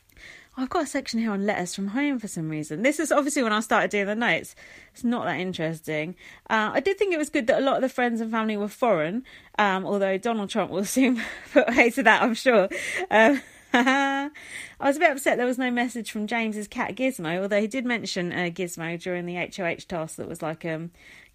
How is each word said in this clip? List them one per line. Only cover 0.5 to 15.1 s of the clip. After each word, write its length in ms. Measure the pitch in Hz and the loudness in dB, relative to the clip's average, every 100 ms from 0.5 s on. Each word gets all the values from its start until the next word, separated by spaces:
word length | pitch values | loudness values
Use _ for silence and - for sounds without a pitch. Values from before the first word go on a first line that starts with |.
| - | -8
I've 120 | 254 | -2
got 140 | 349 | -2
a 40 | 294 | -2
section 340 | 277 262 226 | -4 -4 -2
here 100 | 226 | -2
on 160 | 196 202 | 0 0
letters 300 | - 175 - | -2 -4 -4
from 120 | 196 | -4
home 300 | 240 294 254 | -2 -2 -2
for 80 | 202 | -6
some 220 | 175 156 | -6 -4
reason. 340 | 156 151 156 | -4 -6 0
This 160 | 254 302 | 0 0
is 140 | 311 | 2
obviously 320 | 294 285 302 | 2 2 0
when 80 | 226 | 2
I 80 | 214 | 0
started 300 | 220 220 180 | 2 2 2
doing 160 | 208 196 | 0 -2
the 100 | 214 | 0
notes. 400 | 233 165 - - - - - | 0 0 -4 -18 -20 -20 -20
It's 120 | - | -6
not 220 | 233 240 - | -2 -2 -2
that 120 | 147 | -2
interesting. 800 | 185 180 160 160 - 151 160 180 - - - | -4 -4 -4 -4 -6 -4 -4 -10 -18 -20 -2
Uh, 200 | 220 214 | 0 2
I 80 | - | 0
did 180 | 392 392 | 0 0
think 140 | 403 | 0
it 40 | 320 | 0
was 120 | 294 | 0
good 160 | 302 233 | -2 2
that 140 | - | 2
a 40 | |
lot 120 | 269 190 | 4 2
of 60 | |
the 60 | 254 | 0
friends 320 | - 240 226 | 0 -2 0
and 120 | 226 | -2
family 240 | 226 220 208 | -2 -2 -2
were 100 | 208 | -4
foreign, 580 | - 240 170 156 226 - - - - | 0 2 2 2 -4 -8 -20 -10 2
um, 260 | 208 185 165 | 2 2 0
although 320 | 202 196 190 | 0 0 0
Donald 320 | 233 220 196 | -2 -2 -2
Trump 220 | 220 175 | -2 0
will 120 | 170 | -2
<laughs> 0 | |
soon 380 | 202 254 269 233 - - - | -2 4 4 2 -4 -12 2
put 160 | 285 226 | 4 4
way 220 | 240 240 | 6 4
to 120 | 269 | 6
that, 200 | 233 202 | 6 6
I'm 120 | 226 | 6
sure. 340 | 226 262 226 190 339 - - 370 | 4 4 6 4 -2 -6 -6 2
Um, 280 | 208 226 277 - - | 6 6 4 -2 -20
<laughs> 160 | - | 0
I 580 | 247 247 277 277 277 285 - - - - - | 2 4 4 2 0 -4 -10 -16 -16 -16 -2
was 160 | 277 294 | 0 4
a 40 | |
bit 120 | 226 | 2